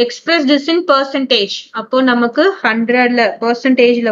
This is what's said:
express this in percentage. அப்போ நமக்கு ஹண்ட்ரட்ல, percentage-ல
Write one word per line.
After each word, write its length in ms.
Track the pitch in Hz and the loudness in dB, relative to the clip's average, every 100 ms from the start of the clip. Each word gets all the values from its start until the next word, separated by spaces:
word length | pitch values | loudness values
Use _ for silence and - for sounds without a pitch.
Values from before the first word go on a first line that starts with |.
express 380 | 240 - - 339 277 | -4 -4 -2 0 2
this 140 | 294 285 | 0 0
in 60 | 339 339 | -2 2
percentage. 640 | 269 269 277 262 233 196 - - 226 | 0 0 -4 -2 -2 -2 -8 -12 -14
அப்போ 180 | 214 254 262 | -4 0 2
நமக்கு 320 | 240 240 262 339 - | 2 0 2 0 0
ஹண்ட்ரட்ல, 600 | 233 226 226 247 247 240 220 - | -2 -2 0 2 2 2 0 -2
percentage-ல 680 | 233 240 262 254 240 240 233 | -4 -2 0 2 2 2 0